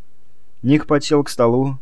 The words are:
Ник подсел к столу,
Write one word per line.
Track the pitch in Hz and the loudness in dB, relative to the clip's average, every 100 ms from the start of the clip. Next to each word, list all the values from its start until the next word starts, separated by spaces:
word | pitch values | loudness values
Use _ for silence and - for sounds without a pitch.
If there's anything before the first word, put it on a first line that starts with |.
| - - - - - - | -12 -12 -12 -12 -10 -4
Ник | 113 151 - | 2 2 2
подсел | 147 - 147 | 0 2 0
к | 139 | 2
столу, | - 117 120 135 135 | 2 4 4 0 -4